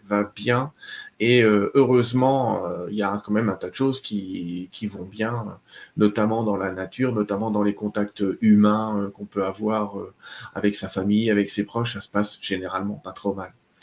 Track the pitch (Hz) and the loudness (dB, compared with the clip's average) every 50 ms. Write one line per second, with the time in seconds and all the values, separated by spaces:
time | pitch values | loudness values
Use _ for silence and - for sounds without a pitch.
0 | - 98 104 104 104 101 - - 107 123 120 123 135 147 - _ - - - - | -6 -2 -2 -2 -2 -2 -6 -4 -2 0 0 0 0 -4 -8 _ -18 -16 -16 -16
1 | - - - - 107 117 123 123 113 110 104 101 101 - - 143 135 - 127 123 | -16 -18 -6 0 2 4 6 6 6 6 6 4 2 4 4 4 4 6 6 4
2 | 117 120 120 127 127 131 135 135 127 113 104 95 92 87 90 87 87 87 104 107 | 4 2 2 2 2 4 4 2 2 0 0 -2 -2 -4 -6 -6 -6 -6 -4 -2
3 | 101 98 101 104 - - 104 107 113 107 95 - - 90 - - 131 135 131 127 | 0 0 -2 -4 -4 -2 0 0 0 0 -2 -4 -6 -8 -4 -2 0 0 0 -2
4 | - - 107 101 98 92 92 92 87 85 87 90 92 - - - 110 104 98 101 | -6 -6 -6 -6 -6 -6 -8 -8 -6 -6 -8 -8 -10 -12 -10 -10 -8 -8 -8 -10
5 | 90 95 101 107 110 113 120 117 110 101 92 - _ _ - - - - _ - | -12 -12 -6 -4 -4 -4 -2 -4 -6 -8 -12 -14 _ _ -20 -20 -20 -10 _ 2
6 | 107 104 104 - 107 107 110 110 113 107 101 95 98 95 92 92 95 90 - - | 2 4 4 2 2 2 2 0 0 0 0 0 -2 -4 -4 -6 -8 -8 -4 -2
7 | 131 127 117 107 104 101 101 98 110 110 107 104 104 104 101 - 107 104 - 104 | -2 0 0 0 -2 0 -2 -2 -2 -2 0 2 2 0 0 -2 -6 -4 -2 -2
8 | 104 104 - - 101 98 92 - 113 110 107 104 104 104 104 107 110 110 107 101 | -4 -4 -2 -2 -2 -2 0 2 4 6 8 8 8 6 4 2 0 -2 -2 -2
9 | 101 98 98 - 104 101 - 101 95 95 95 101 107 107 110 110 104 101 98 98 | -4 -4 -6 -10 -14 -8 -4 -2 -2 -2 -4 -4 -2 -2 0 -2 -2 -4 -6 -10
10 | 95 95 - _ - - - - - - - 95 98 104 101 - - 95 - - | -12 -12 -16 _ -20 -20 -18 -18 -18 -12 -6 -2 0 0 0 0 -4 -4 -4 -2
11 | 95 101 104 107 113 113 107 101 101 101 - - 104 - - 117 120 117 - 104 | 0 2 2 4 4 4 2 2 2 0 -2 -4 -4 -2 -2 -4 -4 -2 -4 -8
12 | - - - 101 107 104 - - - - 101 92 92 90 92 92 98 101 104 - | -12 -4 -2 -2 -2 -2 -6 -10 -6 -6 -4 -4 -4 -6 -6 -6 -4 -6 -6 -8
13 | - 92 92 - - 104 95 98 92 92 - _ _ _ _ _ | -12 -14 -14 -6 -4 -4 -4 -4 -8 -14 -16 _ _ _ _ _